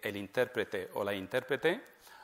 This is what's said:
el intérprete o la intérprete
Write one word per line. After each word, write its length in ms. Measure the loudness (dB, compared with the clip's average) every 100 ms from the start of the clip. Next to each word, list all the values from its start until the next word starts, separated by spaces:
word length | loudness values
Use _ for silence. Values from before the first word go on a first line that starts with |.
el 120 | -4 -4
intérprete 760 | -2 2 2 2 0 -2 -2
o 80 | -2
la 120 | 0
intérprete 680 | 0 0 -2 0 2 4 2 -4 -20 -20 -20